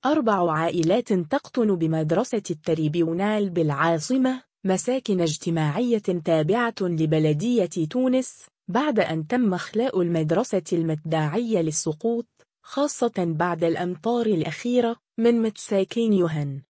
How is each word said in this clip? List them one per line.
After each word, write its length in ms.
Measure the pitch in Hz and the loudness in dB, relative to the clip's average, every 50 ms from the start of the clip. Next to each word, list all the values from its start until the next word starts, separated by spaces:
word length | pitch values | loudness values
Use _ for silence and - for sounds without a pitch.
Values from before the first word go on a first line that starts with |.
| - | 2
أربع 460 | 262 302 320 254 220 208 190 175 170 | 2 2 2 2 2 2 2 2 0
عائلات 600 | 156 156 165 170 - 175 160 160 185 247 233 - | 2 0 0 0 0 0 2 2 2 2 2 0
تقطن 640 | 214 185 170 156 269 285 _ - - 262 226 214 196 | 0 -2 0 -2 -4 -4 _ -4 -2 0 0 2 2
بمدرسة 680 | 175 165 160 160 160 156 156 165 180 254 - - 214 196 - | 0 0 0 0 0 0 0 0 0 0 0 -4 -6 -4 -4
التريبيونال 1000 | 175 156 _ - 160 160 156 151 151 175 165 160 165 175 196 208 214 214 208 196 | -8 -6 _ -2 0 0 0 0 0 0 0 0 0 -2 0 0 0 0 -2 -2
بالعاصمة 920 | 170 180 160 151 143 139 156 165 170 156 156 - 254 269 254 254 262 254 _ _ _ _ - | 0 0 0 0 2 2 2 2 2 0 0 -2 0 2 2 0 0 -4 _ _ _ _ -2
مساكن 540 | 190 185 185 - - 254 269 - - 196 180 | 0 0 0 0 -2 -2 -2 0 0 0 2
اجتماعية 760 | 170 160 151 - - 175 165 165 156 147 143 185 254 240 233 214 | 2 0 -2 -2 -4 -2 0 0 0 0 0 0 0 0 0 0
تابعة 760 | 208 - 180 175 156 180 165 160 151 156 202 240 240 233 226 - | 0 -2 -2 -2 0 2 2 2 2 2 2 0 0 -2 -2 -2
لبلدية 920 | 196 180 175 156 160 156 160 156 156 151 151 151 185 240 247 233 185 175 - 180 160 151 | -2 -2 0 0 0 2 2 2 2 2 2 0 0 0 2 2 0 0 -2 -4 -4 -2
تونس، 560 | - 247 254 254 254 262 254 - - - - - _ _ _ - | 0 0 0 2 2 0 0 -2 -8 -12 -18 -20 _ _ _ -4
بعد 320 | 175 233 294 302 254 208 | -2 0 0 2 2 2
أن 260 | 180 - 160 160 156 | 0 0 0 -4 -4
تم 280 | 156 247 247 247 208 180 | -2 0 2 2 2 0
إخلاء 460 | 175 - - - 214 240 269 - 185 | -2 -4 -4 -2 -2 -2 0 0 0
المدرسة 600 | 175 170 170 160 160 151 165 175 254 - - 190 160 - | 0 2 0 0 0 2 0 0 0 0 -2 -2 -2 0
المداعية 880 | 185 170 165 160 156 151 - 160 160 160 156 147 151 220 247 226 220 185 | -2 0 0 0 -2 -4 -4 -2 -2 0 0 0 0 -2 -2 0 0 0
للسقوط، 680 | 165 160 151 - - 165 151 156 - 226 233 233 233 _ _ _ _ _ _ _ _ | 0 0 0 0 -2 -2 -4 -2 -2 -2 -2 -2 -4 _ _ _ _ _ _ _ _
خاصة 480 | - - 269 285 294 - - 247 233 - 202 | -8 -4 -2 -2 -2 0 -2 -2 -2 0 0
بعد 460 | 180 170 165 151 170 180 170 165 170 | -2 -2 0 0 0 -2 0 0 0
الأمطار 600 | 165 170 160 180 180 180 156 - 220 240 240 233 | 0 0 0 -2 -6 -6 -4 -2 -2 0 0 0
الأخيرة، 680 | 220 202 165 151 160 156 - - 240 240 247 233 226 233 _ _ _ _ - | 0 0 0 0 -4 -6 -6 -4 0 0 2 2 0 -2 _ _ _ _ 2
من 240 | 226 233 240 233 | 2 4 4 4
مساكين 720 | 226 220 214 - - - 214 196 190 - - 233 233 220 | 0 0 -2 -4 -4 0 0 0 0 0 0 0 2 4
يوهان. 500 | 208 190 175 165 160 151 147 143 135 139 - _ | 4 4 2 2 0 -2 -4 -4 -6 -10 -12 _